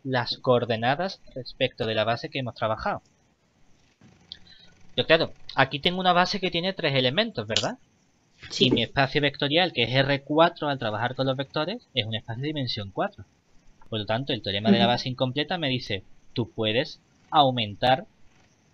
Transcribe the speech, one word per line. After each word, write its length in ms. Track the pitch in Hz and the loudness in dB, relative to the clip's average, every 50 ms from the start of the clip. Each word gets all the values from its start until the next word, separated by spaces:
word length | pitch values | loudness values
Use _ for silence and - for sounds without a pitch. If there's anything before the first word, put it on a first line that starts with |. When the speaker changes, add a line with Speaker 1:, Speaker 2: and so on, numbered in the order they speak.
Speaker 1:
las 360 | - 135 127 123 117 - - - | -6 -2 -2 -2 -2 -2 -6 -2
coordenadas 840 | - 135 123 120 120 113 113 110 117 123 139 156 180 190 - - - - - | 2 4 4 4 4 0 -2 0 0 0 0 0 -2 -6 -6 -10 -16 -16 -14
respecto 520 | 127 120 - - - 131 127 - - 117 | -14 -14 -10 -4 -2 -2 -2 -2 -2 -4
de 80 | 110 110 | -2 0
la 100 | 107 107 | 0 2
base 240 | 113 117 - - 147 | 0 0 -2 -4 -6
que 120 | - 139 | -6 -6
hemos 160 | 127 113 - | -6 -6 -4
trabajado. 460 | - 117 110 110 - - 208 180 - - _ _ _ _ _ _ _ _ _ _ _ _ - - _ _ _ _ _ - - - _ _ - - - - - - - - - - - - - - | -2 -2 -2 0 -2 -2 -4 -4 -4 -8 _ _ _ _ _ _ _ _ _ _ _ _ -20 -20 _ _ _ _ _ -20 -20 -20 _ _ -20 -20 -20 -20 -20 -20 -20 -20 -20 -20 -20 -20 -6 -4
Pero 100 | 131 120 | 0 2
claro, 260 | - 160 165 143 - - - - - - | 4 4 4 4 0 -6 -10 -16 -2 0
aquí 240 | 139 135 - 147 143 | 2 2 2 0 -2
tengo 200 | - 180 180 185 | -2 -2 -2 0
una 120 | 185 180 | 2 2
base 280 | 175 175 180 - - 190 | 4 4 4 2 0 -2
que 100 | 190 175 | -2 -2
tiene 220 | 170 170 175 190 | -2 -2 -2 -4
tres 220 | 190 - 170 147 135 | -2 -2 -2 0 2
elementos, 520 | 131 127 123 143 196 226 226 185 123 104 | 2 2 2 2 0 -2 -2 -4 -6 -4
¿verdad? 320 | 104 107 - 127 165 247 - _ _ _ _ _ _ _ _ _ _ _ _ - - | -2 -2 -2 -2 -2 -4 -8 _ _ _ _ _ _ _ _ _ _ _ _ -16 -6
Speaker 2:
Sí. 160 | - - 139 | 0 2 4
Speaker 1:
Y 40 | 131 | 4
mi 120 | 123 120 | 4 2
espacio 380 | 113 - - 139 135 - - 147 | 0 0 2 0 0 2 2 0
vectorial, 520 | 147 139 - - 143 139 147 170 185 160 | 0 0 0 -2 -2 2 2 2 2 2
que 120 | 123 127 117 | 0 0 0
es 60 | 110 | 2
R 320 | 127 135 139 139 143 139 | 2 2 2 2 0 -2
cuatro, 460 | - - 147 156 170 175 175 - 156 147 | -2 2 4 4 4 4 2 0 -2 -2
al 100 | 139 127 | -2 -2
trabajar 360 | - 107 107 104 120 120 127 | -2 -2 -2 -2 -2 -2 -2
con 120 | - 131 | -2 -2
los 100 | 135 131 | -2 -2
vectores, 500 | 135 139 - - 151 156 170 220 247 _ _ - | -4 -6 -6 -6 -4 -4 -4 -6 -8 _ _ -4
es 100 | 127 101 | -4 -4
un 100 | 107 110 | -4 -4
espacio 280 | 104 - - 110 120 | -8 -8 -8 -8 -6
de 60 | 139 151 | -6 -6
dimensión 420 | 151 147 131 120 - 113 98 98 | -4 -4 -4 -4 -4 -6 -8 -6
cuatro. 340 | - 151 180 208 - - - _ _ _ _ _ - - _ - - - - - | -6 -4 -4 -4 -6 -10 -20 _ _ _ _ _ -20 -20 _ -20 -20 -20 -14 -8
Por 100 | 110 107 | -8 -6
lo 80 | 104 | -4
tanto, 260 | 104 110 120 139 - | -2 -4 -2 -2 -4
el 100 | 139 104 | -6 -4
teorema 280 | - 101 95 101 107 110 | -4 -4 -4 0 2 2
de 80 | 101 117 | 4 4
la 60 | 117 | 4
Speaker 2:
Ujú. 80 | 117 | 4
Speaker 1:
base 160 | 123 120 - 135 | 2 0 -2 -4
incompleta 500 | 127 - 131 127 127 147 147 151 190 170 | -4 -2 -2 -2 -2 -2 -4 -4 -4 -4
me 100 | 156 131 | -2 -2
dice, 360 | 127 117 - - 104 92 - - - - - - | -2 -2 -4 -4 -6 -6 -8 -12 -20 -20 -20 -8
tú 180 | - 131 113 - | -6 -6 -6 -4
puedes 500 | - 113 110 107 110 123 156 - - - _ _ _ _ _ - | -4 -2 -2 0 0 0 -2 -2 -6 -16 _ _ _ _ _ 2
aumentar 760 | 160 156 143 131 127 120 110 104 98 - 127 123 135 170 - - _ _ - - _ _ _ _ _ _ _ _ | 4 4 6 4 4 0 -2 -4 -2 0 2 4 4 2 0 -4 _ _ -20 -20 _ _ _ _ _ _ _ _